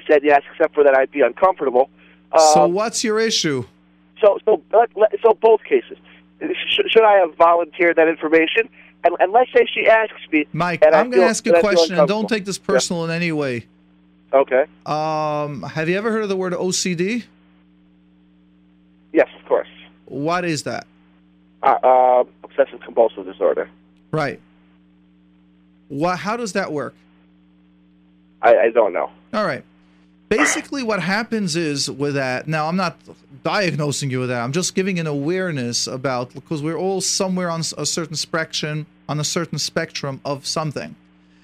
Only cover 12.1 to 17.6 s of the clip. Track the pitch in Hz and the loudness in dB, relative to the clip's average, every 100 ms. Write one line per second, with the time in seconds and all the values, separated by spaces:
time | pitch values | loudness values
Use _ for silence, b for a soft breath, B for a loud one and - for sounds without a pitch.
12.1 | 214 214 220 196 180 - 190 - 175 165 | 0 -2 -4 -4 -8 -2 0 0 -4 -4
13.1 | 165 175 151 139 120 - _ _ _ _ | -4 -2 -2 -4 -6 -8 _ _ _ _
14.1 | _ _ 139 139 123 156 _ - 151 156 | _ _ 2 4 0 0 _ -6 -4 -2
15.1 | 156 151 151 147 139 - 160 160 190 226 | -2 -2 -4 -6 -8 -10 -6 -4 -2 -2
16.1 | 220 208 190 185 175 185 180 190 170 185 | -4 -2 -4 -4 -4 -4 -2 -4 -2 -2
17.1 | 240 - _ _ _ | -4 -8 _ _ _